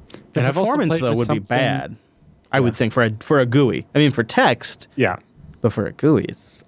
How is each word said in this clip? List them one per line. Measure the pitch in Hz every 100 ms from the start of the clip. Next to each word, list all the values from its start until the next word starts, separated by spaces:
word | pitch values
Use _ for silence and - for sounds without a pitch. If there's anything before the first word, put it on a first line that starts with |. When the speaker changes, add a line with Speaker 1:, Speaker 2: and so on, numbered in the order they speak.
| - - -
Speaker 1:
The | 156
Speaker 2:
and | 127
I've | 151
also | 202
Speaker 1:
performance, | 285 165 165
Speaker 2:
played |
Speaker 1:
though, | 123 113
Speaker 2:
with | 113
Speaker 1:
would |
be | 110
Speaker 2:
something | 98 123
Speaker 1:
bad, | 123 98 67 113 _ _ _ _ _
I | 135
would | 120
Speaker 2:
Yeah. | 110
Speaker 1:
think, | 113
for | 127
a, | 113 110
for | - 147
a | 123
gooey. | 135 127 73 -
I | 143
mean, | 147
for | -
text, | 110 - 254 120 - - - -
Speaker 2:
Yeah. | 107 90 _ _ - -
Speaker 1:
but | 117
for | 113 98
a |
gooey, | - 151 131 -
it's, | - - -